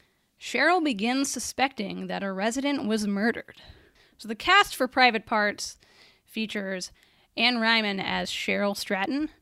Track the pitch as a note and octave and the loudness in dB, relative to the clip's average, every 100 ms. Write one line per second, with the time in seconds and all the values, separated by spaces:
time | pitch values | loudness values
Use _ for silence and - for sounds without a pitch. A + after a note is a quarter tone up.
0 | - _ _ _ - B3 D4+ F4+ D4+ G3+ | -20 _ _ _ -6 0 2 4 2 0
1 | A3+ C4 C4+ B3+ - - B3+ - G3 F3+ | 0 0 -2 -4 -6 -2 -2 -2 -8 -8
2 | F#3 F3+ G3 F#3+ G#3+ B3 C#4 C#4 G#3 A3 | -8 -6 -6 -2 -2 -2 -2 -2 -2 -2
3 | G#3 G3 G#3+ - - - - - - _ | 0 0 0 -2 -8 -20 -20 -20 -20 _
4 | _ _ G#3 A3+ - G4 G4 - B3+ C#4 | _ _ -12 -4 4 6 6 2 -2 4
5 | B3+ A3 - A3 G#3 - - - _ _ | 4 4 0 0 0 -2 -10 -14 _ _
6 | - _ _ A3+ G#3+ G#3+ F#3+ F#3+ F3+ - | -20 _ _ -6 -6 -6 -6 -8 -10 -18
7 | _ _ _ - A#3 B3 A3 A3+ G#3 G3 | _ _ _ 0 2 4 4 4 2 -2
8 | - F#3 F3+ - - G3 G3+ G3+ - F#3+ | -2 -2 -4 -4 -2 0 0 -2 -4 -2
9 | G3 C#4 D#4 - | -2 -2 -4 -8